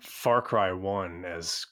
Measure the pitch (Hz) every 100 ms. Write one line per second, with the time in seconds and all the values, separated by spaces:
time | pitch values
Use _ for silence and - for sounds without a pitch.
0 | - - 127 120 117 113 98 92 95 98
1 | 90 85 90 85 82 - -